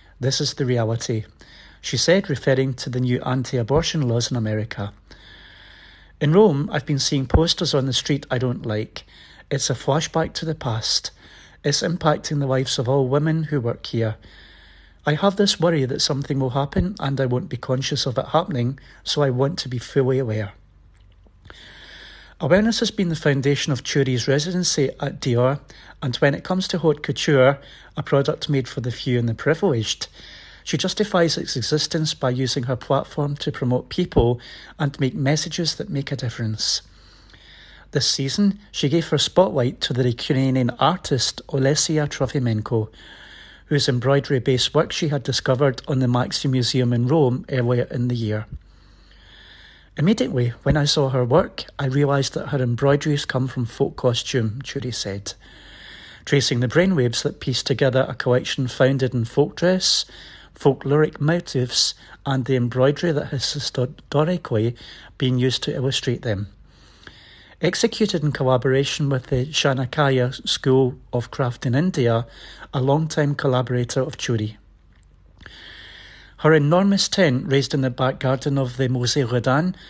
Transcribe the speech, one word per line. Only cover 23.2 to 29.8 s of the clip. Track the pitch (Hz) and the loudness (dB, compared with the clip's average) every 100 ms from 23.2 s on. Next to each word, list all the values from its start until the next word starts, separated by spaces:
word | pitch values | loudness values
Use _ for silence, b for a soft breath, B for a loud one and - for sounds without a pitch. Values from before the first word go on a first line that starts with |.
| 151 139 135 139 - | 2 2 2 0 0
of | 123 | -4
Chiuri's | - 147 131 123 117 | -2 0 0 0 0
residency | 139 160 180 175 - 135 - | 0 0 -2 0 0 -2 -2
at | 143 - | -8 -4
Dior, | 135 120 127 147 - B B B | 0 2 2 0 -6 B B B
and | 135 120 | -6 2
when | 143 | 2
it | 139 - | 2 -2
comes | 185 190 | -4 -2
to | 180 | 0
haute | 165 147 | 2 0
couture, | - 113 - 139 127 139 B B B - | -2 -4 2 6 6 4 B B B -12
a | |
product | - 143 139 - - | 0 2 2 -2 -2
made | 139 123 | -2 -2
for | - | -6
the | 123 | -6
few | 117 - 123 | -6 -2 0
and | 117 | 0
the | |
privileged, | 110 139 165 202 117 | -2 0 0 2 0